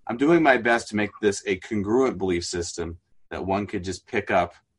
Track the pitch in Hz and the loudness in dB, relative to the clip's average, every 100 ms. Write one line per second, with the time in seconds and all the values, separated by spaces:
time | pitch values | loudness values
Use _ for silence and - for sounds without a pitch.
0 | - 117 143 170 151 123 113 117 - 104 | -10 0 4 6 6 4 4 0 0 -4
1 | 101 - 107 101 104 95 - 107 98 123 | -4 0 0 0 -2 -4 -4 -4 0 2
2 | 131 92 95 87 85 87 82 - 85 85 | 2 0 -2 -2 -2 -6 -6 -8 -8 -10
3 | _ _ _ 80 92 98 101 101 90 90 | _ _ _ -8 -2 -2 -2 -6 -6 -10
4 | - 107 - 98 87 - _ | -6 -4 0 0 0 -6 _